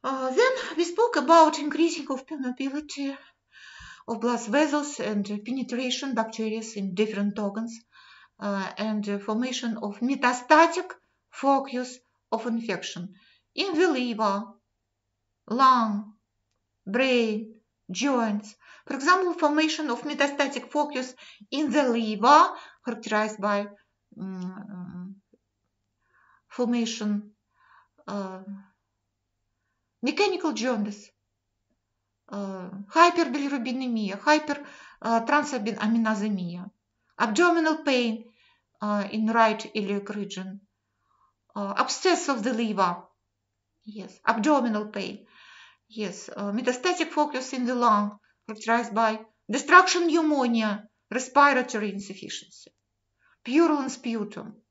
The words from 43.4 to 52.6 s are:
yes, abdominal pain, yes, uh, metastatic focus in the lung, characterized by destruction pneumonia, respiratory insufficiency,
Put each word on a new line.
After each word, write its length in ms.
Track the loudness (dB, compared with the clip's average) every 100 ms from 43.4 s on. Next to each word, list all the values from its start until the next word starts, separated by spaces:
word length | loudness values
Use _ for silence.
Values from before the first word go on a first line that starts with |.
| _ _ _ _ -18
yes, 340 | -16 -16 -4 -2
abdominal 640 | 0 4 4 2 -2 -4
pain, 380 | -8 -10 -12 -20 -20 -20 -20 -20 _ _
yes, 420 | -8 -8 -8 -14 -8
uh, 160 | -4
metastatic 580 | -2 -2 0 0 0 -2
focus 420 | 0 0 0 -6
in 120 | -4 -2
the 100 | 2
lung, 440 | 4 4 0 -6 _ _ -16
characterized 480 | -8 0 0 0
by 260 | 0 2 0 -10 _ -6
destruction 580 | -6 8 8 8 2 2
pneumonia, 760 | 2 2 2 2 0 0 -4 -10 _ _
respiratory 840 | -8 0 6 6 4 -2 -4 -4
insufficiency, 800 | -6 -12 -14 -12 -12 -14 -20